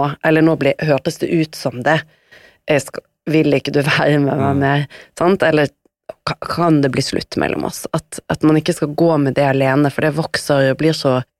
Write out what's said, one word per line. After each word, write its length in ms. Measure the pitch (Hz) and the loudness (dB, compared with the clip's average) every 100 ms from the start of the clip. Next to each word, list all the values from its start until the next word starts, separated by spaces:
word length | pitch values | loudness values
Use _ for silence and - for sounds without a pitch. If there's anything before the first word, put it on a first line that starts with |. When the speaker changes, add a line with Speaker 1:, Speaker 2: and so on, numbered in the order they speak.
| 143 143 170 | 0 -2 0
Speaker 1:
Eller 160 | 160 | 4
nå 120 | 160 160 | 4 2
blir, 160 | 139 139 | 0 0
hørtes 340 | 156 135 - 160 | 0 0 -2 -4
det 100 | - | -2
ut 240 | 170 156 - | -2 -2 -6
som 220 | 139 120 | -10 -4
det. 160 | 135 156 156 _ _ - - _ - | 0 -2 -2 _ _ -20 -20 _ -2
Jeg 160 | 147 | -2
skal, 200 | - - - _ - | -2 -10 -18 _ -2
vil 240 | 156 151 139 | 0 2 0
ikke 160 | - | 0
du 100 | 147 | -2
være 360 | 143 156 151 147 | 0 0 2 2
med 160 | 139 139 | 0 0
meg 60 | 135 | 0
Speaker 2:
Mm. 80 | 139 | 0
Speaker 1:
mer? 220 | 139 143 143 - - | 0 0 -2 -10 -20
Sant? 300 | - 170 190 | -2 0 2
Eller 260 | 165 151 131 - _ _ - - - | 2 2 0 -4 _ _ -20 -12 -10
ka-, 80 | 143 | -8
kan 380 | - - 170 156 | -6 -2 2 2
det 60 | 139 | 2
bli 100 | - | -2
slutt 360 | 139 - - - | -4 -6 -6 -4
mellom 240 | 73 - - | -4 -4 -6
oss? 200 | - - 165 | -8 -6 -6
At, 240 | - - - | -8 -14 -8
at 160 | 160 | 0
man 160 | 156 156 | 2 2
ikke 160 | 156 170 | 0 -4
skal 160 | 151 | -4
gå 160 | 147 170 160 | 0 2 2
med 200 | 139 127 | 2 2
det 60 | 143 | 2
alene, 400 | 135 135 135 147 | 2 2 2 2
for 140 | - | 0
det 80 | 156 147 | -2 -2
vokser 560 | 156 - - 143 135 | -4 -6 0 2 2
og 40 | 131 | 2
blir 100 | 156 | 0
så, 280 | 156 143 127 127 | 0 0 0 -2